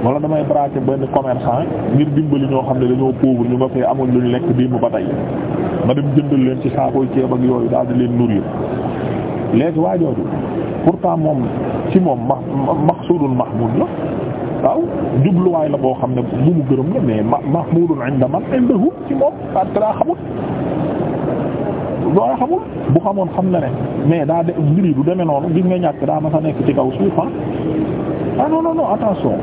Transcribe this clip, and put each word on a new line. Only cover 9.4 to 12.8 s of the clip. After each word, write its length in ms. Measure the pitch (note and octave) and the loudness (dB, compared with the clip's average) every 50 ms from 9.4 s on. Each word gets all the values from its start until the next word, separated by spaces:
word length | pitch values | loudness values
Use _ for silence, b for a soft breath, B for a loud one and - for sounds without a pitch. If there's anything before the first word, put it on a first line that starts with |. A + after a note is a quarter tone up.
| - - - | -2 0 0
léegi 260 | A2+ C#3 E3+ D#3+ D#3 | 2 2 2 0 0
waa 180 | E3 F3+ F#3+ | 0 0 2
jooju 260 | F3+ E3 D3 A#2+ G#2 - - - - - - - E3+ F3 - - - - | 0 0 0 0 -2 -4 -4 -4 -4 -4 -4 -4 -4 -4 -4 -4 2 2
pourtant 320 | E3+ E3+ - - F3+ E3+ | 2 2 4 0 0 2
moom 220 | E3 D#3 D#3 D3 C3 A#2+ A2 - B2 B2 - A2 B2+ - - | 2 2 2 2 0 0 -2 -2 -4 -4 -4 -4 -4 -2 -2
ci 80 | - F#3+ | -2 0
moom 200 | F3+ D#3+ C3 A#2+ A2+ | 0 0 0 -2 0
ma-, 140 | B2 C3+ - - - - C#3 C3 | -2 -2 -2 -2 -4 -4 -4 -2
ma-, 120 | - E3 D#3 | -2 -2 0